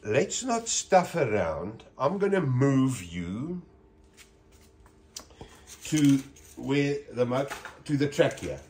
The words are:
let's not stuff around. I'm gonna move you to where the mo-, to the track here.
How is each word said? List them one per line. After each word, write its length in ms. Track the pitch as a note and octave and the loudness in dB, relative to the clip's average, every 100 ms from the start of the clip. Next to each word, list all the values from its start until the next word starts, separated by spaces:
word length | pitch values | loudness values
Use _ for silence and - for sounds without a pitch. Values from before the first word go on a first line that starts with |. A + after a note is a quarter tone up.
| G3+ | 0
let's 380 | A3 G#3 - | 0 0 -4
not 260 | B3+ A#3 A3+ | -4 -4 -2
stuff 460 | - - F#3+ F3 E3+ | -6 4 4 4 0
around. 680 | C3 G#2 E2+ D2+ F#2 A#2 - - | 0 2 0 -4 -8 -10 -18 -2
I'm 200 | C3+ G3 | -2 0
gonna 220 | G3 F#3+ | 2 2
move 640 | C#3+ B2+ C#3 C3+ C3 B2 | 0 2 4 4 2 0
you 580 | F2+ E2+ F2 G#2 D#3 F3+ - - - _ - _ - _ _ - - _ - _ _ - - - - - - - - | -8 -8 -6 -6 -6 -8 -12 -20 -20 _ -20 _ -20 _ _ -20 -20 _ -20 _ _ -20 -18 -20 -20 -20 -20 -16 -4
to 340 | D#3 C#3+ C#3 C3+ - - - | 4 6 4 2 -18 -20 -12
where 420 | B2 C#3+ C#3+ C#3+ - | -2 0 0 -2 -6
the 140 | A2+ B2 | -2 0
mo-, 220 | B2+ C#3 - - - - | 0 -4 -8 -14 -18 -4
to 120 | D3 | 0
the 100 | C#3+ | 0
track 320 | - D3 - | 2 2 2
here. 200 | - - - | -8 -10 -14